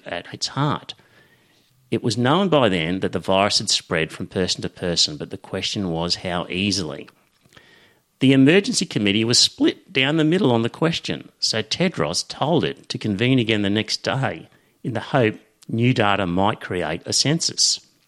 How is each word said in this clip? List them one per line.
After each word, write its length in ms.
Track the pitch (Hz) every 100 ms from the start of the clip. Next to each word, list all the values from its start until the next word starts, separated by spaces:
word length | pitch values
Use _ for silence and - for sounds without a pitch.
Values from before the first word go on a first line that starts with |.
| -
at 260 | 87 -
its 140 | - -
heart. 460 | 135 147 95 - - _ _ _ _ _ _ _ _ _
It 140 | 117
was 140 | 120 110
known 320 | 123 170 196
by 180 | 151 113
then 300 | 92 80 95
that 140 | 92
the 60 | 90
virus 400 | 90 95 101 -
had 100 | 107
spread 420 | - - 85 80
from 160 | - 90
person 340 | 101 87 -
to 80 | 90
person, 460 | - 90 82 - 76
but 120 | 80
the 80 | 98
question 520 | - 95 - 110 92
was 260 | 82 87 -
how 300 | 92 87 -
easily. 600 | 92 101 92 78 69 - _ _ _ _ - _ _ _ _ _ _
The 140 | 131
emergency 520 | 135 135 190 220 - 196
committee 380 | - 101 104
was 160 | 113 -
split 520 | - - 294 - -
down 260 | 135 135 160
the 60 |
middle 280 | 156 185 131
on 100 | 117
the 80 | 120
question, 600 | - 160 - - 71 - _
so 240 | - 113
Tedros 640 | - - 180 - 76 87 -
told 360 | - 135 160
it 240 | 76 - -
to 80 | 127
convene 420 | 104 95 123 131
again 220 | 110 107
the 80 | 98
next 340 | 107 107 -
day 440 | - 123 120 85 - _ _ _
in 100 | 143
the 60 | 110
hope 400 | - 139 110 - _ _ -
new 260 | 113 120
data 340 | 123 101 98 90
might 340 | 87 101 -
create 400 | - 90 78 82 -
a 80 |
census. 680 | - 131 165 - - - - - _